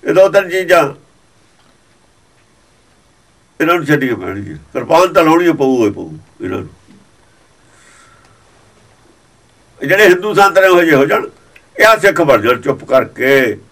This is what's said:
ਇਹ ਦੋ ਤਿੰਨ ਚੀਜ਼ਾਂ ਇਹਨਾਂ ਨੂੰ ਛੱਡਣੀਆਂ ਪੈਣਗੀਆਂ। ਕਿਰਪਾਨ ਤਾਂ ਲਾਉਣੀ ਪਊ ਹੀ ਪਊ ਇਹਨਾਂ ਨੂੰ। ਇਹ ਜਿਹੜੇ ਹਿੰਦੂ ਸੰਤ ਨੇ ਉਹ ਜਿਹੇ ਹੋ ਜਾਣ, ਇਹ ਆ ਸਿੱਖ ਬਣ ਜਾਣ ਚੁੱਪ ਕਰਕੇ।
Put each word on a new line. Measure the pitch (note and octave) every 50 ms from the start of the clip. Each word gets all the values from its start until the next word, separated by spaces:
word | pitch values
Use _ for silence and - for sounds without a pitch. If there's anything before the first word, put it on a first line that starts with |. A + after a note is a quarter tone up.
| -
ਇਹ | D#3+ D3+
ਦੋ | F3 F#3+ G3
ਤਿੰਨ | E3 G3+ G3 F3+
ਚੀਜ਼ਾਂ | F3 F#3+ F#3 E3+ F3+ E3+ D3+ C#3 C#3 - _ _ _ _ _ _ _ _ _ _ _ _ _ _ _ _ _ _ _ _ _ _ _ _ _ _ _ _ _ _ _ _ _ _ _ _ _ _ _ _ _ _ _ _ _ _ _ _ _ _ _ _
ਇਹਨਾਂ | D#3+ D#3+ F3
ਨੂੰ | F3 D#3
ਛੱਡਣੀਆਂ | C#3 D3+ C3+ C3 B2+ A#2
ਪੈਣਗੀਆਂ। | G2 F#2 F#2 F#2+ G2+ G2+ G2+ D#2
ਕਿਰਪਾਨ | D2 - _ _ C3+ A#2 - D#3+ D#3+ F#3 F3 D#3+
ਤਾਂ | - E3
ਲਾਉਣੀ | D#3 D#3+ E3+ F3 E3+ D#3+
ਪਊ | C#3 C#3 C3 C3 B2 A2+
ਹੀ | G2+
ਪਊ | F#2+ F#2 - D#2+ D#2 D2+ - _ _ _
ਇਹਨਾਂ | - F#2 F#2 G2
ਨੂੰ। | - - - _ _ _ - _ _ _ _ _ _ _ _ _ _ _ _ _ _ _ _ _ _ _ _ _ _ _ _ _ _ _ _ _ _ _ _ _ _ _ _ _ _ _ _ _ _ _ _ _ _ _ _ _ _ _ _ _ _ _ _ _ -
ਇਹ | C3+
ਜਿਹੜੇ | F3+ G3 G#3+ F#3
ਹਿੰਦੂ | F3+ F3+ F#3 G#3+ G#3
ਸੰਤ | - G3 G3 - F#3+
ਨੇ | F#3+
ਉਹ | F#3+ F#3 F3 E3+
ਜਿਹੇ | E3 D3+
ਹੋ | C3 C#3
ਜਾਣ, | D3+ - G#4+ - - _ _ _ _ _ _ _ _ _ -
ਇਹ | -
ਆ | A3 A3+
ਸਿੱਖ | A3 - G3 - -
ਬਣ | E3+ D3 C3 A2 G#2
ਜਾਣ | A#2 B2+ A#2+
ਚੁੱਪ | - C3+ C#3 - -
ਕਰਕੇ। | - C3+ C3 A#2+ - - - B2+ C3 C#3 C3+ C3 A#2 G2+ - - _